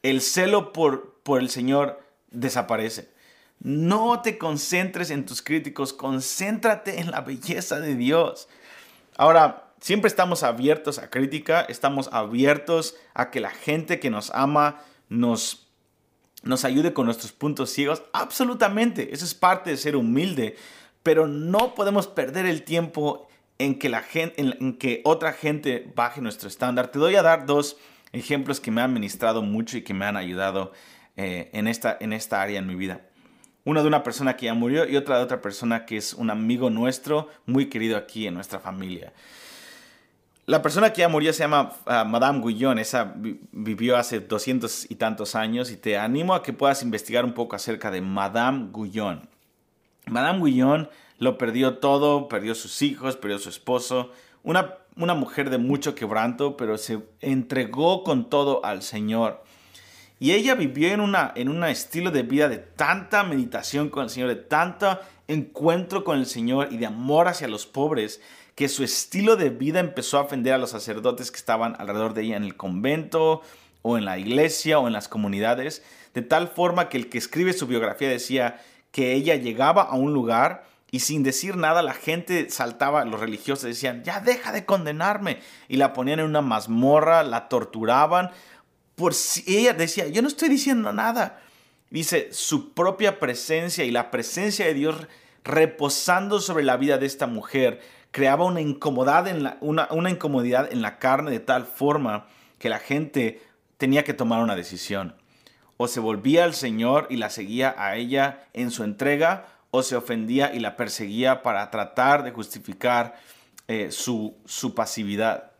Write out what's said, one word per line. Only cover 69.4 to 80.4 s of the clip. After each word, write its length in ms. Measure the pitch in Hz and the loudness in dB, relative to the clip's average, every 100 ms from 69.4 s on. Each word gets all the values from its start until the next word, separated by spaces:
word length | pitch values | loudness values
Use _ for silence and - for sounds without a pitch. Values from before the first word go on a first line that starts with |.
| 151 | 4
vida 300 | 117 139 170 | 0 0 0
empezó 360 | 175 - - 143 | -2 -4 0 0
a 60 | |
ofender 320 | 139 135 123 | 0 -2 2
a 40 | 131 | 2
los 120 | 120 | 0
sacerdotes 600 | 110 113 107 120 120 - | -6 -8 -2 -2 -2 -8
que 60 | - | -8
estaban 400 | - 113 113 117 | -2 0 0 -4
alrededor 360 | 101 104 110 | -6 -2 -2
de 80 | 110 | -2
ella 140 | 110 104 | -4 -4
en 60 | |
el 120 | 101 - | -6 -8
convento, 840 | 95 92 123 156 156 165 160 160 - - _ _ | -6 -2 -2 -2 -2 2 2 2 -4 -20 _ _
o 160 | 117 117 | -2 -2
en 80 | 101 | -2
la 120 | 92 | -4
iglesia, 600 | 98 131 156 156 156 151 | 0 2 2 2 2 2
o 80 | 123 | 2
en 80 | |
las 140 | 107 - | -2 -6
comunidades, 760 | 110 104 98 110 123 139 - - - - | -4 -2 0 0 0 -2 -10 -18 -20 -10
de 80 | 123 | -8
tal 260 | 117 160 170 | 2 2 2
forma 400 | 175 175 175 160 | 0 2 2 0
que 80 | 131 | -4
el 140 | 120 | -4
que 80 | 123 | -6
escribe 340 | - 151 180 | -4 0 0
su 140 | - 127 | 0 -2
biografía 420 | 120 113 - 139 | 0 -2 -2 -2
decía 500 | 120 120 131 120 - - _ _ | -2 -2 0 0 -4 -20 _ _
que 200 | - 127 | -2 2
ella 220 | 131 143 | 2 2
llegaba 480 | 147 123 113 139 185 | 2 0 2 4 4
a 140 | 175 131 | 4 2
un 180 | 139 | 2
lugar 500 | 143 117 113 | 0 2 2